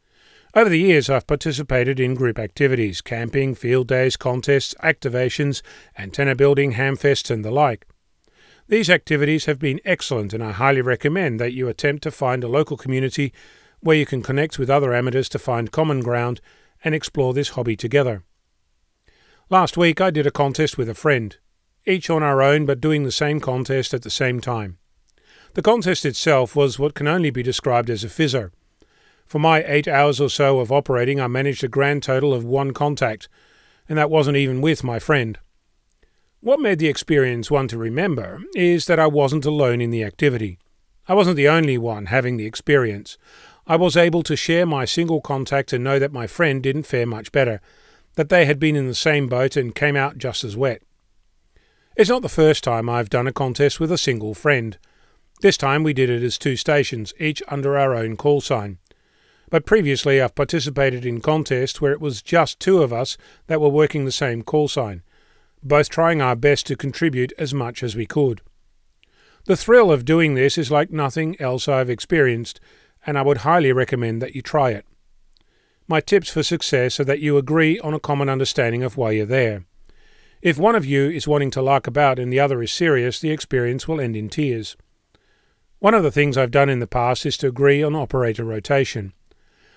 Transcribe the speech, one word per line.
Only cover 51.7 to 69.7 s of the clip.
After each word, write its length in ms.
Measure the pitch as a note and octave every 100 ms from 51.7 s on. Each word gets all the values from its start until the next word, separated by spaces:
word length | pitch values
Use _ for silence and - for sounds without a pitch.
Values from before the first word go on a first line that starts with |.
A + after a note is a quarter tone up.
| _ _ -
It's 140 | G3+
not 120 | B3
the 80 | -
first 340 | - D#3 D3+
time 240 | - A#2 A#2
I've 220 | A#2+ A2
done 180 | B2+ B2+
a 60 |
contest 460 | - C3+ A#2 C#3+ -
with 120 | D#3+
a 60 | E3+
single 380 | - A#2 G#2+ G#2
friend. 420 | D3+ C3+ A2+ G#2 _ _ _ _ _ _
This 160 | G3 -
time 240 | C#3 C#3+
we 100 | D#3
did 180 | C3 B2+
it 120 | A#2+
as 160 | A#2+ -
two 180 | C#3+ B2
stations, 600 | - D3 C3+ A#2+ G#2+ -
each 220 | D#3 D3+ -
under 320 | C#3 C#3 C#3
our 160 | C3+ A#2+
own 200 | A2+ A2
call 260 | D3 C#3+
sign. 360 | - B2+ G2+ F#2 _ _ _ _ _ _ -
But 160 | E3 -
previously 560 | G#3+ D3+ C3+ D3 C3+
I've 140 | B2 -
participated 680 | C#3 E3+ C#3 C3+ C3+ B2+
in 160 | B2 A#2
contests 640 | D3 D#3 C#3+ B2+ C3 -
where 120 | C#3+
it 60 | D3
was 220 | D3+ A2+
just 380 | - E3+ D3+ -
two 240 | - F#3
of 100 | C3+
us 240 | A#2 C3 - - _ -
that 120 | D#3
were 100 | D3
working 360 | D3 D3+ D3+ C3+
the 60 |
same 320 | - C#3 A#2
call 240 | A2+ D3+ D3
sign, 340 | - A2+ F#2+ - _ _ _ _ _
both 260 | C#3 D3 D3
trying 320 | - E3 D#3+
our 140 | C3 A#2
best 320 | C#3+ C#3 -
to 100 | C3+
contribute 560 | C#3 - E3 B2+ B2+ -
as 120 | D3+
much 300 | C#3 A#2+ B2+
as 140 | A#2+ G#2+
we 100 | A2
could. 360 | D3+ C#3 A2 - _ _ _ _ _ _ _ _ _ -
The 120 | F3+
thrill 340 | -